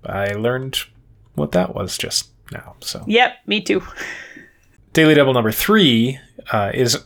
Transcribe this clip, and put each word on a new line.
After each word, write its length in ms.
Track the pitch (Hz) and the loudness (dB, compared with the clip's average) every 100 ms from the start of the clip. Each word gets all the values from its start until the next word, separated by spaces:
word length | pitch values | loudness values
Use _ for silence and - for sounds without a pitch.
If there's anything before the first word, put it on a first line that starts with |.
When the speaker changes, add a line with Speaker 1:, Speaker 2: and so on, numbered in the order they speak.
Speaker 1:
I 240 | - 95 101 | -8 -4 -4
learned 460 | 101 117 127 131 - - _ _ _ _ | -2 -2 -4 -6 -10 -12 _ _ _ _
what 180 | - 73 | -6 -2
that 220 | 90 90 | 0 -2
was 220 | - 92 - | -4 -8 -8
just 300 | - - - _ - | -6 -6 -8 _ -16
now, 240 | - - - | -16 -16 -16
so. 240 | - - - | -12 -10 -2
Speaker 2:
Yep, 300 | 220 247 - - | 2 2 -2 -6
me 140 | 208 | -4
too. 220 | - 185 - - - - - - - _ _ _ _ | 0 -2 -2 -14 -14 -14 -18 -20 -20 _ _ _ _
Speaker 1:
Daily 220 | 160 156 | 4 6
Double 200 | 147 135 | 6 6
number 180 | 127 110 | 4 0
three, 680 | 107 - 214 165 113 123 135 - - - | -2 2 4 6 4 2 -4 -14 -20 -4
uh, 180 | 113 101 | -2 -2
is 300 | - 123 117 | 0 0 -2